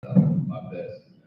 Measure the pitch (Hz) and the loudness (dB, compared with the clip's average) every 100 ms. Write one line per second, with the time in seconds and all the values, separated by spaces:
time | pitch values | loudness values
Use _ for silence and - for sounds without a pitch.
0 | - - 160 - - 139 - - - - | 2 4 4 4 -2 -6 -10 -12 -12 -14
1 | _ _ | _ _